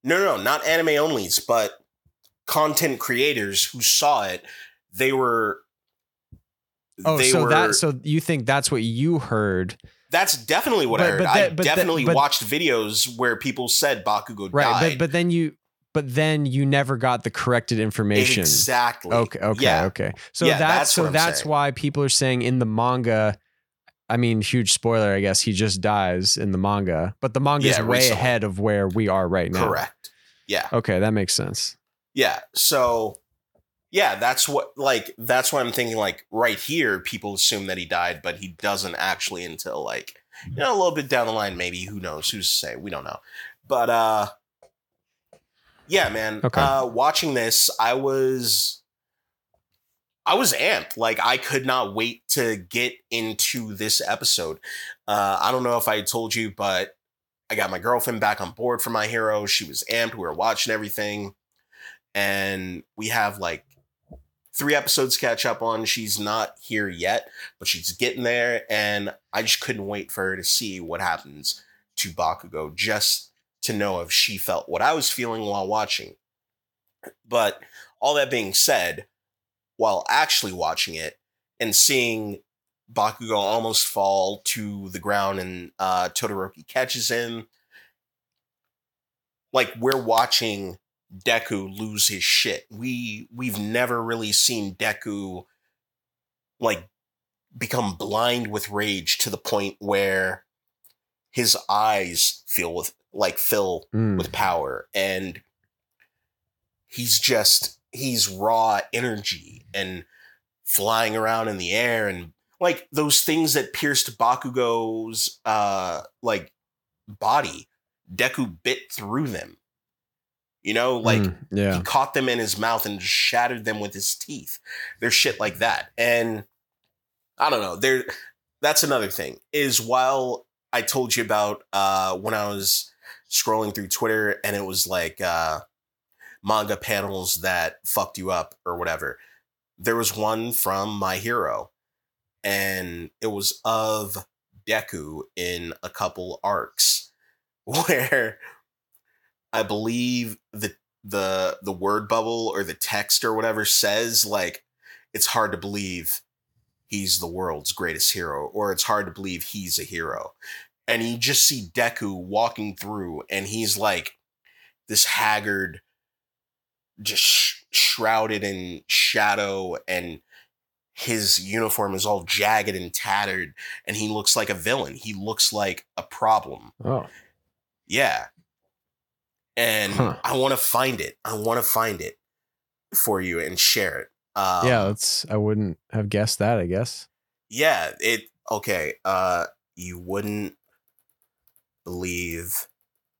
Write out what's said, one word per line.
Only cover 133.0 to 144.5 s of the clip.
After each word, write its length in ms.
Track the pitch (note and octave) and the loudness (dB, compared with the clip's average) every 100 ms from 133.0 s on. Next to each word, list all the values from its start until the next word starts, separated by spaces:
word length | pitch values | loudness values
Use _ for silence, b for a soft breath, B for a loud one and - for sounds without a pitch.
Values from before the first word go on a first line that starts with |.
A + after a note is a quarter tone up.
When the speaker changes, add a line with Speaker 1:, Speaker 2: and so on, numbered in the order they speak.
| B B _ | B B _
Speaker 1:
scrolling 460 | - - A2 G#2+ G2+ | -2 2 0 0 -4
through 140 | F#2+ | -6
Twitter 500 | - A2+ A2 G#2 - G#2 | -2 0 2 0 0 -2
and 100 | G2+ | -2
it 80 | F#2+ | -4
was 220 | F#2 F2+ | -2 0
like, 320 | F#2 E2+ - | 0 -2 -4
uh, 420 | F#2 E2 E2 D2+ - _ _ _ _ B B B | -2 0 -2 -4 -8 _ _ _ _ B B B
manga 360 | G2 G#2+ G#2 G2+ | 0 0 2 -4
panels 580 | - G2+ G2 F#2+ F2+ E2+ | 0 0 0 -4 -4 -2
that 500 | F#2 F2+ D#2+ - - | 0 0 -2 -4 -4
fucked 320 | - F#2 - | -2 -2 -6
you 140 | F#2 | -4
up 240 | F2+ D#2+ _ F2+ | -4 -4 _ -8
or 120 | F2 | -6
whatever, 420 | E2+ D#2+ C#2 - b b b _ _ _ | -4 -4 -6 -10 b b b _ _ _
there 200 | G2 A#2 | -2 0
was 180 | A2 G#2+ | 0 0
one 380 | G#2+ A2 A#2 | -2 0 -2
from 380 | A#2 G2 G2 G2+ G#2 | -2 0 -2 -2 -2
My 200 | F#2+ F#2 | -2 -2
Hero, 540 | G#2+ A#2+ D#2+ G#1+ - _ _ _ _ _ _ _ | -2 -2 -2 -4 -8 _ _ _ _ _ _ _
and 640 | G2+ G2 G2 F#2+ F#2 E2+ E2 _ | -2 0 0 -2 -6 -8 -12 _
it 80 | A2+ | -6
was 320 | G2+ G2 - A2 | -2 -4 -2 0
of 600 | A2+ A2 A2 G2 F#2+ - _ _ | 0 0 -2 -4 -8 -12 _ _